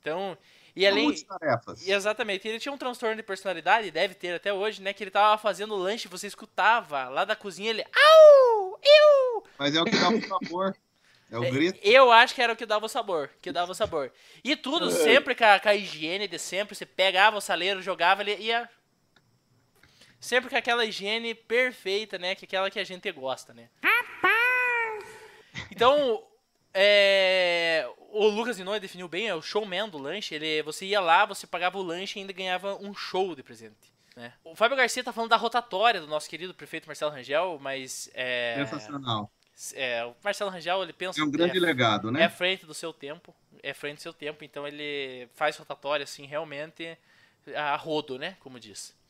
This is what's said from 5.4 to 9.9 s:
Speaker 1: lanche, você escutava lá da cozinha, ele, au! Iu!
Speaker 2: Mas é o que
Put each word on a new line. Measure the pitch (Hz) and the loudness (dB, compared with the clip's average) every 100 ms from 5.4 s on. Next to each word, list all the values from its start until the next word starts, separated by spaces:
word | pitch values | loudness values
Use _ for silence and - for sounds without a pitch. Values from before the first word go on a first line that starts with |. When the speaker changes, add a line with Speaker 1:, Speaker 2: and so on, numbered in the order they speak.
| 214 180 214 208 | 0 -4 -6 -4
Speaker 1:
lanche, | 185 226 202 | -4 -4 -8
você | 180 208 | -12 -14
escutava | - - - 190 233 175 143 127 | -14 -12 2 4 4 0 -6 -4
lá | 139 | -4
da | 196 214 | -4 -4
cozinha, | 202 170 208 | -8 -10 -6
ele, | 220 | -6
au! | - - 302 640 622 571 508 440 381 415 | -4 4 10 12 12 12 8 2 -4 -2
Iu! | 554 605 605 571 508 440 - _ | 8 10 10 6 2 -4 -10 _
Speaker 2:
Mas | 143 151 | -2 0
é | |
o | |
que | 175 | 0